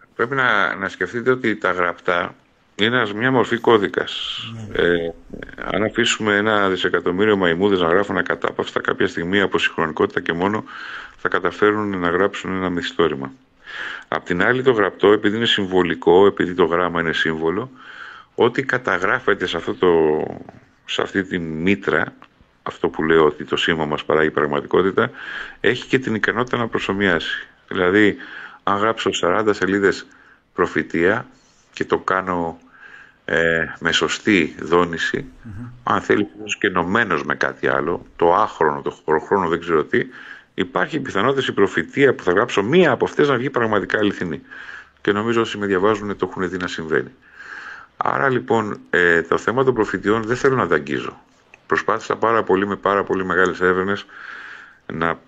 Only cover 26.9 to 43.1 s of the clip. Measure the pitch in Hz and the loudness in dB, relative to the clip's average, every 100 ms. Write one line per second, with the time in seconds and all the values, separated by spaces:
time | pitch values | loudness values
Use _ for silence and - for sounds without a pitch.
26.9 | 98 101 80 - - - _ - 95 90 | 0 2 0 -2 -8 -10 _ -8 0 4
27.9 | 101 104 - - - - - - 101 110 | 6 4 2 -8 -16 -18 -8 -2 0 0
28.9 | 113 95 90 87 95 104 98 92 101 98 | 0 -2 0 0 2 2 0 2 2 2
29.9 | 82 - _ - _ _ - 85 - - | 0 -6 _ -20 _ _ -2 -2 -2 -2
30.9 | 80 87 113 131 - _ _ _ - - | 0 2 0 -4 -18 _ _ _ -8 -2
31.9 | 80 - 92 92 87 85 82 - - - | -2 0 -2 0 -2 -4 -8 -16 -20 -20
32.9 | - - _ - 80 82 82 80 - 82 | -20 -20 _ -4 0 2 0 -2 -4 -4
33.9 | 80 80 - - 98 78 - 76 85 87 | 0 -2 -2 2 2 2 -4 0 2 2
34.9 | 82 - - - - 113 101 120 - - | 0 -4 -4 -8 -16 -16 -14 -14 -8 -2
35.9 | 104 - 107 101 107 107 101 104 90 87 | -2 2 0 0 -6 -12 -4 -2 0 0
36.9 | 110 107 80 71 71 71 65 67 65 73 | 0 0 0 -2 -2 -4 -2 0 0 0
37.9 | 87 - - 85 92 107 - 78 71 69 | -4 -6 0 4 4 2 0 0 0 -6
38.9 | - - 76 - 101 87 82 85 78 73 | -6 -2 0 2 0 0 -2 0 0 0
39.9 | - 131 - - - _ - 92 98 151 | -2 -4 -10 -20 -20 _ -8 -4 -2 -2
40.9 | 151 90 95 117 139 123 - 98 - - | -4 -4 -2 0 0 -2 2 2 0 -4
41.9 | - 135 - - 90 123 - 101 175 165 | 2 2 2 0 2 2 0 2 4 4
42.9 | 117 90 | 4 0